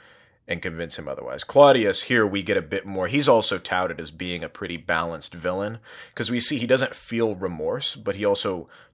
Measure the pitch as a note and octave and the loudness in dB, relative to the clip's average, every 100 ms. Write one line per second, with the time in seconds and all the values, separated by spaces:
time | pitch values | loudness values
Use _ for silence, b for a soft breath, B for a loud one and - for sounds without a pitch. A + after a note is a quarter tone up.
0 | b b b b - E2+ F#2 E2 E2 - | b b b b -8 -6 -6 -8 -8 -8
1 | D2 C2+ B1 C2+ - C#3+ C#3+ B2+ G#2 F2+ | -8 -8 -8 -10 2 8 10 8 4 2
2 | - B2 G#2 G2 F#2+ F#2+ D2+ G2 G2 F#2+ | 2 2 2 0 0 -2 -2 -6 -6 -4
3 | F#2 C#3 C3+ A#2 - F#2 - F#2 F#2 D#2+ | -2 2 6 4 4 -4 -2 -2 -2 -4
4 | D#2+ D#2+ F2+ F2 D#2 - F#2 E2 - E2 | -12 -10 -8 -6 -8 -10 -10 -6 -2 -2
5 | E2+ D#2+ - F2 F2 F#2 G#2 A2+ B B | -2 -6 -10 -6 -4 -4 -4 -8 B B
6 | B - A2 A#2+ - C3+ A#2+ C3 B2+ - | B -6 -4 0 0 0 2 2 2 -4
7 | - A#2 A2+ F#2 F#2 D#2+ D#2+ B2 - - | -4 0 0 -2 -6 -4 -4 -4 -6 -6
8 | A2 F#2+ G#2 G2 G#2 F2+ D#2+ b b | -6 0 0 0 -2 -4 -8 b b